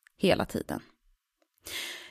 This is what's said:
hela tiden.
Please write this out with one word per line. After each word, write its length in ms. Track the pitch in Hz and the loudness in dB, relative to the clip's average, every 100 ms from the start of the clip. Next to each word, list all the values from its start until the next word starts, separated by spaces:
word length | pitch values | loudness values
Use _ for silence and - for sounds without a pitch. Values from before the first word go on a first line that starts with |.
| _ - | _ 2
hela 260 | 185 - | 4 4
tiden. 360 | - - - - - _ _ _ _ _ _ _ - - - - - | 2 -2 -4 -6 -8 _ _ _ _ _ _ _ -10 -8 -8 -10 6